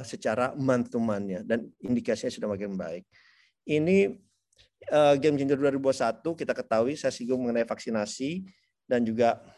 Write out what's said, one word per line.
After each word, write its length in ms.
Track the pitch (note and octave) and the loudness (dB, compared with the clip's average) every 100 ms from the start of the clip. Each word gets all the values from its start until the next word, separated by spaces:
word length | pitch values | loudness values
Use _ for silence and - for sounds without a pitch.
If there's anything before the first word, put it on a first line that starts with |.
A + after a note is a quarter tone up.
| C3 | -2
secara 480 | B2+ A#2+ A2 B2+ | -6 -4 0 -2
month 400 | D3+ C3+ B2+ A#2+ | -2 0 2 0
to 80 | A#2+ | -2
month-nya 400 | A2+ G2+ G2+ F2+ | -2 -2 -4 -8
dan 240 | - A2+ - - | -4 -4 -4 -10
indikasinya 480 | G2+ A#2+ A#2 G#2+ B2+ | -4 -2 -2 -4 -4
sudah 240 | - G#2+ | -6 -6
makin 240 | G2 G2+ F#2+ | -6 -6 -8
baik. 240 | D#2+ F2 - _ _ _ _ _ - | -8 -10 -14 _ _ _ _ _ -4
Ini, 480 | D3+ D#3+ F#3+ G3 - _ _ _ _ _ _ - | -2 4 4 2 -2 _ _ _ _ _ _ 0
eh, 220 | D3+ D3 C#3+ | 4 6 6
game 240 | D3+ C#3+ | 4 2
changer 160 | C#3 C#3 | 2 2
dua 160 | C#3+ | 2
ribu 160 | C#3 C3+ | 2 2
dua 80 | C3+ | 2
puluh 0 | |
satu 320 | A#2 A2+ D#3+ E3 | 0 -2 -4 -4
kita 160 | C3 | -4
ketahui, 400 | B2 - A2+ A#2+ | -4 0 2 2
saya 160 | D3+ C3 | 0 -4
singgung 320 | - A#2+ B2+ | -4 -2 -2
mengenai 240 | A#2+ A#2 A#2 | 0 0 -2
vaksinasi 800 | A2 - A2+ G#2 - C3+ F3+ F#3+ _ _ _ - | -4 -4 -4 -4 -4 -6 -6 -10 _ _ _ -2
dan 160 | A#2+ | 0
juga 400 | A2+ A2+ A#2 - - | 0 2 2 2 -6